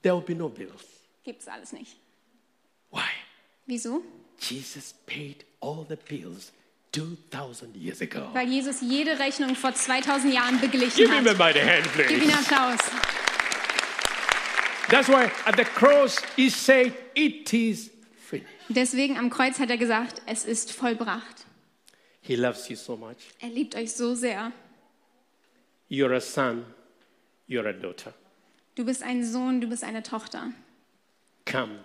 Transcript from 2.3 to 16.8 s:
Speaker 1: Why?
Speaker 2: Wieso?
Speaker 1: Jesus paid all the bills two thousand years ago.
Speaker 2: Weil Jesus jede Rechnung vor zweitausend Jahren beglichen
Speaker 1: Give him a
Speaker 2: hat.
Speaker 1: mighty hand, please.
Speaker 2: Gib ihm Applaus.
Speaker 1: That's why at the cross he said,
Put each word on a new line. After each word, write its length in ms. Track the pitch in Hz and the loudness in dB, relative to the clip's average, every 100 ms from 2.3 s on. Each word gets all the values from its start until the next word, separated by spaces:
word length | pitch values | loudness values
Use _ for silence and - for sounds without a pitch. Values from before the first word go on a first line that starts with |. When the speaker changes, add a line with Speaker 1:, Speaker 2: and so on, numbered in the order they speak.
| _ _ _ _ _ _ | _ _ _ _ _ _
Speaker 1:
Why? 100 | - - - - _ _ _ - | -8 -8 -8 -14 _ _ _ -8
Speaker 2:
Wieso? 380 | 247 226 277 339 - _ _ | -8 -4 -6 -8 -20 _ _
Speaker 1:
Jesus 540 | - 127 131 147 - - - | -10 -10 -12 -16 -18 -20 -14
paid 400 | - 147 143 - _ | -12 -12 -16 -20 _
all 240 | - 156 156 | -10 -10 -10
the 80 | 156 | -14
bills 560 | - 147 127 90 - _ _ _ _ | -10 -12 -12 -18 -20 _ _ _ _
two 240 | - 160 170 _ | -10 -8 -14 _
thousand 440 | - 139 120 - - | -14 -12 -14 -18 -12
years 240 | 165 - | -12 -8
ago. 260 | - - - | -8 -8 -6
Speaker 2:
Weil 160 | 254 247 | -4 -2
Jesus 320 | 262 269 269 | -2 -2 -4
jede 360 | 240 269 302 285 | -2 0 0 0
Rechnung 380 | 269 262 269 262 | -2 -2 -2 0
vor 180 | 262 | -2
zweitausend 600 | 254 - 262 269 277 269 | -2 0 0 2 2 4
Jahren 260 | 254 247 254 | 2 2 2
beglichen 380 | 262 262 247 - | 2 2 2 8
Speaker 1:
Give 120 | 269 294 | 8 8
him 100 | 233 | 6
a 40 | |
Speaker 2:
hat. 60 | 190 | 6
Speaker 1:
mighty 200 | 170 147 | 6 6
hand, 240 | 143 170 143 | 6 4 4
please. 160 | 147 135 | 2 4
Speaker 2:
Gib 80 | 277 | 6
ihm 60 | 302 | 4
Applaus. 480 | 294 269 277 254 240 - 254 - - - - - - - - - - - - - - - - - - - | 4 4 4 4 0 -2 -2 -2 -2 -4 -2 -4 -4 -2 -4 -4 -4 -4 -2 -2 -2 -2 -2 -2 -4 4
Speaker 1:
That's 180 | 254 254 | 4 8
why 240 | 262 233 - - | 6 6 0 0
at 100 | 208 | 2
the 80 | |
cross 580 | 233 - 262 285 269 - - - | 2 6 8 8 6 2 -6 2
he 140 | 262 | 2
said, 440 | - - 262 | 4 6 6